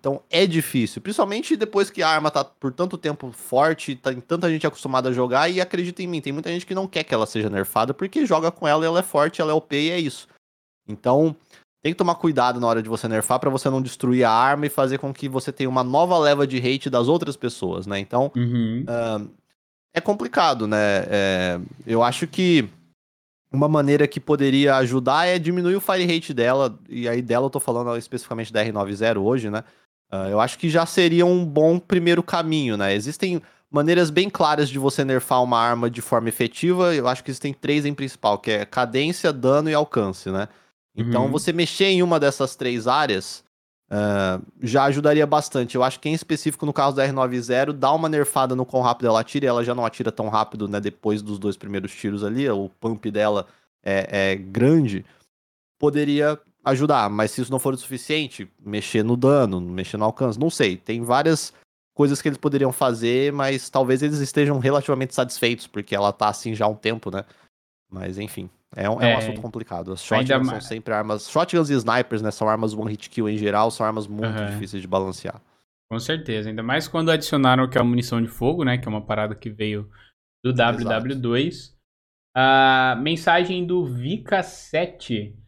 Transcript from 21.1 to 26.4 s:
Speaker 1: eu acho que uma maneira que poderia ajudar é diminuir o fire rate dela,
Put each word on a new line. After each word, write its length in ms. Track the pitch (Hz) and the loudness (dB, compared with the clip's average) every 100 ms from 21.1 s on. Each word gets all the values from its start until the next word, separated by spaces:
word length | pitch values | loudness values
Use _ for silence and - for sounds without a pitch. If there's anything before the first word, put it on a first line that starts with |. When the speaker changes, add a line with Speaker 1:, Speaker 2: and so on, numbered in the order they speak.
| 101 98 92 92 87 92 - - | 0 2 0 0 -4 -8 -16 -2
Speaker 1:
eu 160 | 113 | 2
acho 240 | 120 117 170 | 2 0 -6
que 400 | - 185 165 104 - _ _ _ _ _ _ _ | 0 4 4 2 -8 _ _ _ _ _ _ _
uma 160 | 135 147 | 0 2
maneira 400 | 156 139 147 147 | 2 4 4 2
que 120 | 143 | 0
poderia 580 | - 147 139 135 143 135 | -2 2 4 4 4 4
ajudar 500 | 127 131 127 147 180 | 2 0 2 2 2
é 100 | 180 | 0
diminuir 380 | 160 180 175 196 | 0 0 0 0
o 60 | |
fire 240 | - 190 175 | 0 0 2
rate 220 | 165 - | 0 -2
dela, 460 | 131 | 0